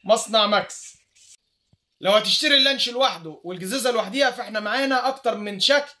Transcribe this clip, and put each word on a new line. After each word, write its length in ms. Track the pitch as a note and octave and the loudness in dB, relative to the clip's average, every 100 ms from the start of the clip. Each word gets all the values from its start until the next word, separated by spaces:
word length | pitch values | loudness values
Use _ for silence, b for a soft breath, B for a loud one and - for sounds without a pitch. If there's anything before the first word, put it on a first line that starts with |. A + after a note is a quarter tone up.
مصنع 420 | F#3+ A3+ - A3 | 2 0 2 0
ماكس. 500 | G#3 G#3 F3+ - - - _ _ - - _ _ _ _ _ _ | 2 0 -2 -12 -18 -20 _ _ -20 -20 _ _ _ _ _ _
لو 100 | F3 | 2
هتشتري 460 | G#3 - - D#4 C#4 | 2 2 0 4 4
اللانش 320 | C4+ C4+ B3 | 4 0 -2
لوحده 500 | A#3+ C4 E3+ D#3+ D3+ | 2 0 0 -14 -14
والجزازة 480 | E3+ F3+ F#3+ C4 B3 | -12 -8 -6 -2 0
لوحديها، 400 | A#3 F#3+ C4 C4 | 0 -2 0 0
فاحنا 280 | A#3+ A3 G#3+ | 0 -8 -6
معانا 480 | G#3 B3 C4+ B3+ B3+ | -2 -2 0 0 0
أكتر 300 | C4 A#3 G#3 | -2 -4 -4
من 220 | G#3 G3 | -8 -2
شكل 320 | - C#4+ C#4+ - | 2 2 0 -14